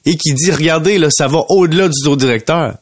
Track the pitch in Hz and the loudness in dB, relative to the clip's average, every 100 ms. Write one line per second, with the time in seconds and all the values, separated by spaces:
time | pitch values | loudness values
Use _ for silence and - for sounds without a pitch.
0 | 143 156 156 131 180 147 160 160 170 202 | -4 -2 -2 -2 -2 0 0 0 0 0
1 | 151 - 139 156 - 190 170 170 185 139 | 0 0 0 0 0 2 2 2 0 0
2 | 143 143 131 113 131 165 131 110 | 0 0 0 0 -2 -2 -2 -8